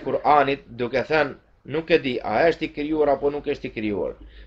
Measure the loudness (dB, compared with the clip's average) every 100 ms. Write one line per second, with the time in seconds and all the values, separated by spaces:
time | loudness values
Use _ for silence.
0 | 2 0 4 4 4 0 -6 -6 -4 -2
1 | 0 0 0 -4 _ _ -8 -6 2 2
2 | 2 -4 -2 2 2 2 -4 -6 -4 0
3 | 2 2 0 -2 -4 -6 -6 -6 -4 -2
4 | -4 -8 -16 -20